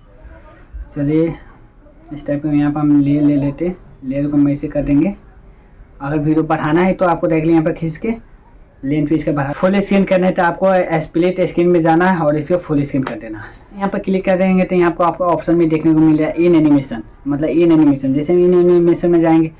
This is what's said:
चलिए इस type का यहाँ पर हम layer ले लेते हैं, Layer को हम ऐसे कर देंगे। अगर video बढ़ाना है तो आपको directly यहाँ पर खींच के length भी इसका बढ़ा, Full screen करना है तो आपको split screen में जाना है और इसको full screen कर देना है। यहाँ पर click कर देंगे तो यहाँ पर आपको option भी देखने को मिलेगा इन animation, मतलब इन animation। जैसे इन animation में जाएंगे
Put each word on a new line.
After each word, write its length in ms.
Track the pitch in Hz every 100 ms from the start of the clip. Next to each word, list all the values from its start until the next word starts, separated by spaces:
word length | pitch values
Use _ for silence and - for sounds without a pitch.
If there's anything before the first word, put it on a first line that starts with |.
| - - - - - - - - -
चलिए 440 | 151 143 156 165 156 - - - _ - - -
इस 140 | 147 -
type 160 | 143
का 80 | 151
यहाँ 200 | 147 147
पर 80 | 147
हम 200 | 147 143
layer 220 | 143 147
ले 120 | 147 143
लेते 300 | 139 139 175
हैं, 80 | 185 - -
Layer 240 | 131 139 147
को 100 | 147
हम 120 | 143
ऐसे 180 | 139 151
कर 160 | 147
देंगे। 320 | 135 143 180 202 - - - - - - - -
अगर 160 | 139 151
video 260 | 147 156 160
बढ़ाना 360 | 156 - 165
है 120 | 185
तो 120 | 180 185
आपको 220 | 165 175
directly 260 | 160 160
यहाँ 120 | 165 160
पर 80 |
खींच 240 | - 165 -
के 160 | 226 226 - - _ - - _
length 240 | 135 151 147
भी 80 | 156
इसका 160 | -
बढ़ा, 200 | 147 139
Full 280 | 147 185 196
screen 240 | 190 196
करना 240 | 185 185 185
है 60 |
तो 100 | 185
आपको 560 | 170 170 190 185 175 160
split 380 | 156 165 180 180
screen 260 | 170 - 175
में 120 | 175
जाना 240 | 165 160 185
है 200 | 175 151
और 120 | 151
इसको 200 | 147 175
full 240 | - 143
screen 200 | 143 139
कर 120 | 127 110
देना 240 | 110 107
है। 120 | - - - 202
यहाँ 140 | 196
पर 100 | 202
click 260 | 196 190 196
कर 120 | 180
देंगे 260 | 190 185
तो 120 | 180 185
यहाँ 160 | 170
पर 140 | 165 170
आपको 180 | 160 175
option 320 | 156 - 170
भी 80 | 160
देखने 260 | 156 160
को 60 | 156
मिलेगा 320 | 156 151 151 160
इन 180 | 175 165
animation, 480 | 151 143 - 113 - - 139
मतलब 220 | 143 156
इन 220 | 156 170
animation। 420 | 160 147 135 135
जैसे 200 | 139 - 180
इन 180 | 180 180
animation 560 | 175 175 170 160 175
में 100 | 170
जाएंगे 300 | 165 165 160